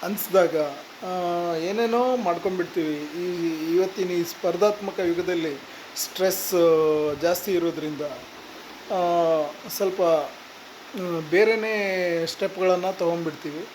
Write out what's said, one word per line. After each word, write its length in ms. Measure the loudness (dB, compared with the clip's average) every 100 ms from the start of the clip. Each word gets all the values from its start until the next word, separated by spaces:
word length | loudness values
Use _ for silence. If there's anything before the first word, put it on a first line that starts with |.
ಅನ್ಸ್ದಾಗ, 540 | -4 -6 2 4 4 2 -2 -4 -14 -12
ಆ, 520 | -6 -4 -2 -2 -2 -2
ಏನೇನೋ 600 | -2 0 2 4 2 2
ಮಾಡ್ಕೊಂಡ್ಬಿಡ್ತೀವಿ. 800 | 0 0 0 -2 -2 -2 -2 -2
ಈ, 580 | -6 -6 -4 -2 -2 -2 0 2
ಇವತ್ತಿನ 360 | 2 0 -2
ಈ 120 | 0
ಸ್ಪರ್ಧಾತ್ಮಕ 760 | -2 -2 -2 4 2 2 -6 -2
ಯುಗದಲ್ಲಿ 560 | 0 0 0 0 -2 -6 -12 -16 -14 -8
ಸ್ಟ್ರೆಸ್, 580 | -8 0 0 2 0
ಆ, 680 | 4 6 6 6 4 2 0
ಜಾಸ್ತಿ 300 | 0 0 2
ಇರೋದ್ರಿಂದ, 500 | 0 0 -2 -6 -4 -6 -8 -14 -18 -18 -16 -16 -18 -4
ಆ, 60 | 0 2 4 4 4 0 -4 -10
ಸ್ವಲ್ಪ, 320 | 0 0 2
ಆ, 1160 | 4 4 2 -8 -18 -18 -18 -18 -14 -8 -4 -4 2
ಬೇರೆನೇ 920 | 4 6 4 0 -2 0 0 0 0 -2
ಸ್ಟೆಪ್‌ಗಳನ್ನು 720 | -2 -4 0 2 4 2 0
ತೊಗೊಂಡ್ಬಿಡ್ತೀವಿ. 680 | 0 0 -2 -6 -10 -8 -10